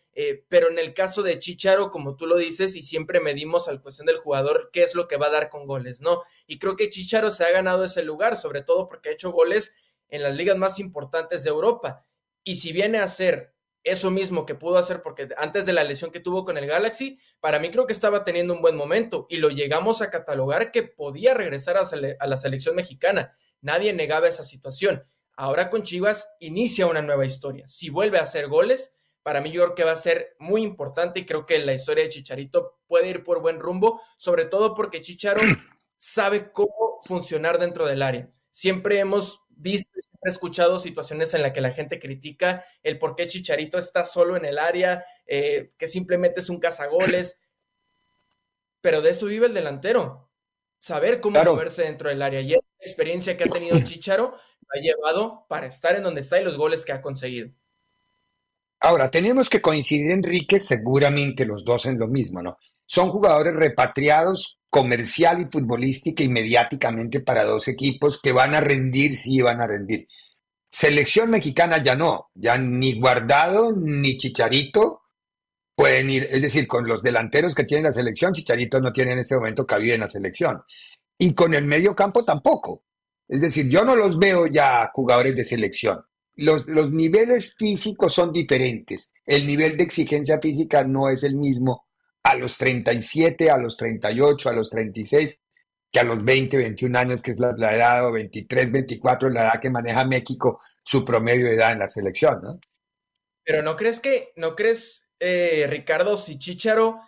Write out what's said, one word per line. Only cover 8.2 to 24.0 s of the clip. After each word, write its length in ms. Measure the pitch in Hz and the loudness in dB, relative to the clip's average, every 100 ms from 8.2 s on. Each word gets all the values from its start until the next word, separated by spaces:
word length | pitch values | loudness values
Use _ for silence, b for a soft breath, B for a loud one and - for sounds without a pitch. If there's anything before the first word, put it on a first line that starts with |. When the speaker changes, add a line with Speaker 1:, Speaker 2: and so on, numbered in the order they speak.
| 220 226 | -2 -2
Speaker 1:
sobre 240 | 151 139 | -6 -8
todo 260 | 135 175 185 | 0 0 -2
porque 220 | - 151 | -10 -10
ha 40 | |
hecho 180 | 156 180 | -8 -4
goles 440 | 170 170 208 208 _ _ _ _ | 2 4 2 -2 _ _ _ _
en 120 | 147 | -6
las 140 | 143 139 | -4 -2
ligas 220 | 180 190 | 0 0
más 200 | 190 185 | 0 -4
importantes 640 | 190 147 139 165 160 170 | -10 -12 -6 -6 -4 -6
de 60 | 147 | -4
Europa. 560 | 151 202 233 147 - _ _ _ _ | 0 0 -2 -4 -10 _ _ _ _
Y 140 | 190 180 | -10 -8
si 140 | 175 | -6
viene 280 | 165 208 220 | -2 0 0
a 60 | 190 | -2
hacer 500 | 185 185 143 - _ _ _ | -2 0 -2 -4 _ _ _
eso 280 | 165 185 190 | -4 -2 0
mismo 340 | 190 190 175 156 | -2 -2 -4 -6
que 100 | 139 | -8
pudo 220 | 165 180 | 0 2
hacer, 240 | 175 175 | 2 -4
porque 260 | - - 139 - | -10 -12 -12 -6
antes 280 | 156 202 185 | -4 -4 0
de 80 | |
la 100 | 175 | 0
lesión 280 | 147 139 165 | 0 -4 -10
que 80 | 170 | -10
tuvo 260 | 180 185 185 | -6 -6 -4
con 120 | 156 | -6
el 100 | 143 | -2
Galaxy, 520 | 165 214 220 269 269 b b | 0 -2 -4 -12 -12 b b
para 200 | 156 151 | -2 -2
mí 120 | 170 | -2
creo 160 | 220 254 | -2 -2
que 60 | |
estaba 300 | 190 214 202 | 0 0 0
teniendo 300 | 202 170 175 | -2 -2 -2
un 80 | 170 | 0
buen 140 | 165 156 | 0 0
momento, 500 | 143 196 226 160 - | 0 -2 -2 -6 -8
y 80 | 165 | -2
lo 120 | 151 | 0
llegamos 520 | 139 143 156 196 220 | 0 -2 -2 -2 -2
a 100 | 208 | -4
catalogar 600 | 165 165 139 135 156 226 | -6 -6 -4 -2 -2 -2
que 120 | 233 | -4
podía 500 | 226 - 143 143 233 | -4 -8 -12 0 2
regresar 440 | 254 180 139 156 190 | 2 0 -6 -2 0
a 80 | 180 | 0
sele-, 300 | 147 139 135 | -4 -6 -6
a 80 | 139 | -4
la 100 | 135 | -4
selección 380 | 139 135 160 175 | -4 -4 -2 -4
mexicana. 600 | 180 135 175 196 127 _ _ _ | -4 -2 0 0 -4 _ _ _
Nadie 320 | 139 165 208 | -4 -2 0
negaba 340 | 180 | -2